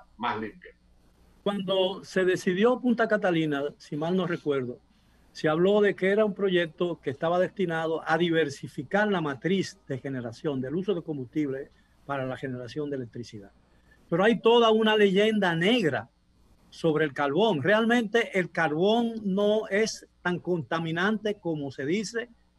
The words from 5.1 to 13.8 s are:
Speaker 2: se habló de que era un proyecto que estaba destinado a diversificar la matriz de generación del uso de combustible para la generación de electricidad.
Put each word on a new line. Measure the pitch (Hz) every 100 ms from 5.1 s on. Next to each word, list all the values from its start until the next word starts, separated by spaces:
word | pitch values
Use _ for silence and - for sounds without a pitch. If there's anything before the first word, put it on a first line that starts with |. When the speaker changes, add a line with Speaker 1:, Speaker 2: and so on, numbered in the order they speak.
| _ _
Speaker 2:
se | - 156
habló | 160 185 208
de | 202 -
que | 185
era | 202 214
un |
proyecto | 190 196 175 165 - 175 160
que | 147
estaba | 131 165 175
destinado | 180 - 175 165 160 160 160
a | 160
diversificar | 175 160 147 135 135 - 127 196 208
la | 185
matriz | 151 135 165 190 180 - -
de | 131
generación | 139 131 117 113 160 131
del | 131 165
uso | 190
de | 175
combustible | 165 147 120 156 147 135 143 _ _ _ -
para | 139 131
la | 123
generación | 135 123 120 151 147
de | 135
electricidad. | 117 120 117 107 98 _ _ _